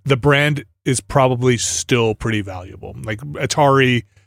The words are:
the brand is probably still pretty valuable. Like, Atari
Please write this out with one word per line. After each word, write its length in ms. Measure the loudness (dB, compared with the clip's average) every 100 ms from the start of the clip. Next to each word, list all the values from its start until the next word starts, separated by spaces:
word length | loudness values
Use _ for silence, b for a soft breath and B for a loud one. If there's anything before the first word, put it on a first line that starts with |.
| -2
the 100 | 0
brand 480 | 2 2 2 -2 -8 _ -4
is 160 | -4
probably 560 | 0 2 2 2 2 0
still 580 | -2 -6 -2 0 0 -2
pretty 240 | -2 -4
valuable. 560 | -4 -10 -14 -16 -16 -12
Like, 160 | -10 -10
Atari 840 | -10 -6 -4 2 4 4 4 2 -4 _